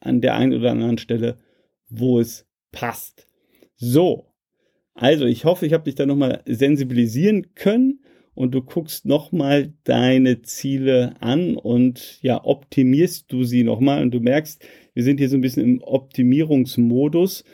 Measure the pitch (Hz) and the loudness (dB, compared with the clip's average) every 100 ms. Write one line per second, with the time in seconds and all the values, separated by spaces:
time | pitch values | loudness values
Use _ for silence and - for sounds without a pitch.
0 | - 123 123 110 131 127 120 117 117 117 | -4 0 0 2 0 0 0 0 -2 -2
1 | - 117 117 120 _ _ _ _ - 113 | -4 -4 -4 -6 _ _ _ _ -18 -4
2 | 127 120 117 - _ _ _ - 120 - | 0 2 0 -4 _ _ _ -12 -10 -10
3 | - _ _ _ _ _ _ - 120 135 | -14 _ _ _ _ _ _ -10 0 2
4 | 180 117 - _ _ _ _ _ _ - | 2 -2 -10 _ _ _ _ _ _ -2
5 | 123 156 123 120 160 180 156 156 139 - | 2 2 2 0 0 0 0 -2 -2 -4
6 | 139 139 131 - - 117 139 147 131 120 | -2 0 0 -2 -6 0 2 2 0 0
7 | 117 120 196 208 - - 196 226 262 277 | 0 2 0 0 -4 -4 0 2 2 -2
8 | _ _ _ - 127 131 131 175 156 - | _ _ _ -6 -4 -2 -6 -8 -8 -8
9 | - 143 151 170 139 143 135 - - 120 | -2 -2 -2 -4 0 0 0 -6 -2 0
10 | 127 131 131 123 - - 135 135 131 127 | 2 4 4 0 -4 -10 -6 -4 2 2
11 | 123 - 113 143 180 - 113 123 127 127 | 0 -4 -2 -2 -2 -4 0 2 2 0
12 | - - 131 113 - 139 - - 127 139 | -12 -6 -2 -2 -2 -4 -2 0 2 4
13 | 180 - - 127 123 123 117 110 139 143 | 2 -2 -8 -4 0 2 2 2 0 2
14 | 127 123 117 143 156 - - - _ - | 0 0 0 0 -4 -12 -20 -20 _ -2
15 | 123 139 135 135 127 127 120 123 - 127 | 0 0 0 0 0 0 0 0 0 -6
16 | - - 123 139 156 139 123 - 120 123 | -4 -2 2 2 2 0 0 0 0 0
17 | 147 170 190 - - | 0 0 -2 -4 -20